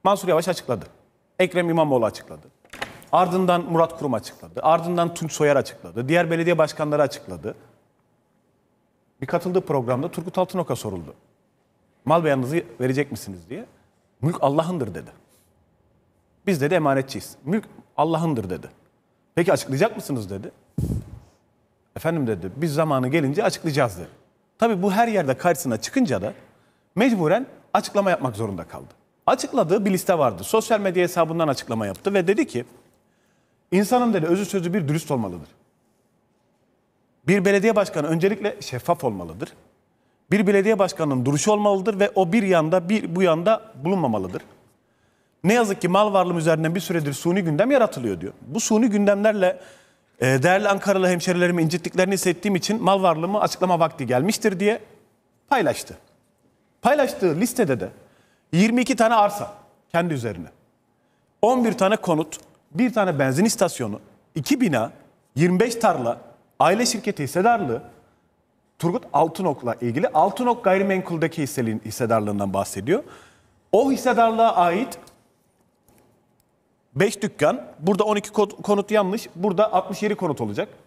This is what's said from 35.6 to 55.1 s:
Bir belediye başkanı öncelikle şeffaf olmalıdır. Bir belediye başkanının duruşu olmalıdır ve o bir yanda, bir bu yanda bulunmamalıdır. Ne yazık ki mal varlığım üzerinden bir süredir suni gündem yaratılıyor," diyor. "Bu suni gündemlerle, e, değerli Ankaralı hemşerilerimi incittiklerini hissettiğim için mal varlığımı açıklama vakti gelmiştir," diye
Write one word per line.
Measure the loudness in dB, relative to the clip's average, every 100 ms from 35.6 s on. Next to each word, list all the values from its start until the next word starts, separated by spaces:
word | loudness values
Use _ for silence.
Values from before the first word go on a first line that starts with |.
| _ _ _ _ _ _ _ _ _ _ _ _ _ _ _ _ 0
Bir | 2 4
belediye | 4 4 2
başkanı | 0 -2 -2
öncelikle | 0 0 0 -4 -6
şeffaf | -10 -8 -4 -2
olmalıdır. | -2 -4 -10 -12 -14 -14 _ _ _ _ _ _ _
Bir | 0 4
belediye | 2 2 2
başkanının | 0 0 -2 0 0
duruşu | 0 2
olmalıdır | 2 2 2 0 0
ve | 0 2
o | 2
bir | 2
yanda, | 4 2 4 0 2
bir | -2 0 0
bu |
yanda | 2 2 2 0 -2 -8
bulunmamalıdır. | -2 0 0 -2 -4 -10 -14 _ _ _ _ _ _ _ _ _
Ne | 2
yazık | 4 2 0
ki | 2
mal | 2 4
varlığım | 2 2 0
üzerinden | 2 2 0 -4
bir |
süredir | -2 -2 -2
suni | -2 0 0
gündem | 0 0 2
yaratılıyor," | 4 2 0 -4 -4
diyor. | -8 -12
"Bu | -8 -6
suni | 0 2 2
gündemlerle, | 2 2 4 2 2 0 0 -14 -20 _ _ _ _
e, | 2 4
değerli | 4 4 2
Ankaralı | 0 2 2 2
hemşerilerimi | 0 0 2 2 2
incittiklerini | 0 -2 -4 0 0
hissettiğim | 2 0 0 -2 -2
için | -2 0
mal | 2 4
varlığımı | 2 2 -2 0
açıklama | -2 0 0 2
vakti | 0 -2 -2
gelmiştir," | 0 0 0 -2 0
diye | 0 0 -8 -20 _